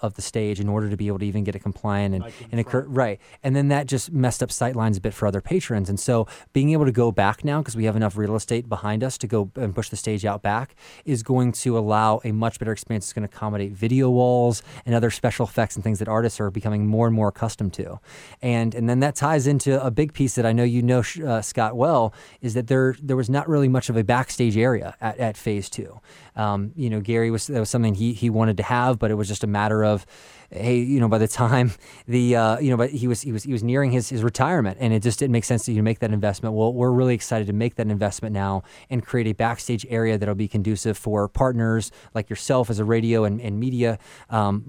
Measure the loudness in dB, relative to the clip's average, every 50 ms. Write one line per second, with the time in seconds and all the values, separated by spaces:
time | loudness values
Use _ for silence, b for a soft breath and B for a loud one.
0 | -6 -6 -6 -6 -10 -6 -4 -2 -2 -2 -2 -2 -2 0 0 0 0 -2 -2 -2
1 | -2 -2 -2 -2 -2 -2 -2 -2 -2 -2 -4 -4 -6 -6 -6 -4 -4 -2 0 0
2 | 0 0 0 -2 -4 -6 -10 -16 -14 -6 -4 -4 -2 0 -2 -2 -2 0 0 0
3 | 0 0 -2 -6 B B B B -4 -2 0 2 2 2 2 0 0 -2 -2 -4
4 | -4 -2 -2 0 0 0 0 -2 -4 -4 -2 -2 -2 -2 0 0 0 0 0 0
5 | -2 -4 -4 -2 -2 0 0 -2 -2 -2 -2 -2 -2 -2 -2 -2 -2 -2 -2 -4
6 | 0 0 2 2 0 B B B B B -2 0 2 2 2 4 2 2 4 2
7 | 2 2 2 2 2 2 2 0 -2 -2 -2 -2 -2 -4 -4 -2 0 0 2 2
8 | 0 0 0 -2 -2 -2 -2 -2 -2 -2 -4 -4 -2 -4 -6 -4 -4 -2 -2 -2
9 | -2 -4 -4 -6 -6 -2 0 0 -2 -2 -4 -6 -4 -4 -4 -4 -6 -6 -8 -6
10 | -4 -4 -4 -2 -2 -2 -4 -2 -2 -2 -2 -2 -4 -6 _ B B B B B
11 | B -2 -2 -2 0 0 2 2 2 2 0 -2 -2 0 0 0 2 2 2 4
12 | 4 4 2 2 0 -2 -2 0 0 -2 -2 -4 -4 -4 -6 -6 -6 -6 -6 -4
13 | -4 -6 -8 -6 -8 -8 -8 -8 -6 -6 -4 -4 -6 -6 -6 -4 -2 2 2 4
14 | 4 4 4 4 4 4 4 4 4 2 2 0 B B B B B 0 2 2
15 | 2 2 0 0 -2 -2 0 0 -4 -2 0 0 -2 -2 -2 -4 -2 -2 -2 -2
16 | -2 0 0 2 0 0 0 -2 -4 -4 -4 -4 -4 -2 -2 0 0 2 2 4
17 | 4 2 2 2 2 0 0 -2 -4 -6 -4 -4 -4 -4 -4 -6 -8 -10 -10 -14
18 | B B B B B B B B -2 0 0 2 0 0 -2 0 0 2 2 2
19 | 2 2 0 0 0 2 2 4 4 4 2 2 2 2 2 2 2 0 0 0
20 | 0 0 0 0 0 0 2 2 2 2 4 4 4 4 2 2 2 4 4 2
21 | 2 0 -4 -6 -4 -2 -2 -2 -2 -2 -2 0 0 0 0 2 2 4 4 4
22 | 2 2 B B B B B B -6 -4 -4 -2 0 2 2 4 4 2 0 -2
23 | -2 -2 0 0 0 0 0 -2 0 2 2 4 4 4 4 2 0 0 0 0
24 | 2 2 2 2 2 -2 -2 0 0 2 4 4 4 4 2 0 -2 -6 -10 -8
25 | -8 -6 -4 -2 -4 -4 -4 -4 -4 -4 -4 -4 -4 -8 -10 -12 -12 -12 -14 -20
26 | B B B B B B B -4 -2 -2 0 -2 -4 -6 -6 -4 -4 -2 -2 -2
27 | -2 0 0 2 2 2 0 -2 -4 -4 -2 -2 -2 0 0 2 2 2 2 2
28 | 0 -2 -2 0 0 0 2 2 2 2 2 0 0 0 0 2 2 2 2 2
29 | 0 0 0 0 -2 -4 -4 -4 -2 -2 0 0 2 2 2 2 4 2 2 0
30 | -2 B B B B B B B B B -10 -4 -2 0 2 2 2 2 2 2
31 | 4 4 4 4 2 2 0 0 2 2 4 4 2 2 0 -4 -14 -20 -20 -18
32 | -8 -2 0 2 2 4 4 4 4 4 2 2 2 2 2 2 2 0 -2 -2
33 | -2 -2 -2 -2 -4 -6 -6 -6 -4 -4 -4 -2 -2 0 0 2 2 2 2 0
34 | 0 -2 -2 -2 -2 0 0 2 0 2 2 2 0 0 -2 -2 0 2 2 2
35 | 2 0 -2 0 0 0 0 0 0 0 -2 -2 -2 -2 0 0 2 2 0 0
36 | -2 -2 -2 0 0 0 -2 -2 -4 -4 0 2 2 2 2 2 0 2 4 4
37 | 4 2 2 0 -2 -4 -4 -2 -2 -2 -2 -2 -2 -2 -2 -2 -2 -2 0 0
38 | -2 -2 -4 -4 -8 -6 -4 -2 -2 -2 -2 -4 B B B B B B -6 -6
39 | -4 -2 -2 -2 0 0 0 0 0 -2 -2 -4 -6 -4 -4 -4 -4 -4 -2 0
40 | 0 0 0 0 0 -2 -2 -2 -4 -2 -2 -2 0 0 -2 -2 -2 -4 -4 -4
41 | -4 -2 -2 0 -2 0 0 2 2 2 2 2 2 2 2 0 -2 -4 B B
42 | B B B -6 -6 -6 -8 -8 -2 0 2 2 2 2 0 0 2 2 2 2
43 | 2 2 2 4 2 2 0 -2 -4 -6 -4 -4 -2 -2 0 0 0 0 0 -2
44 | B B B B B B 0 0 2 2 0 -2 -2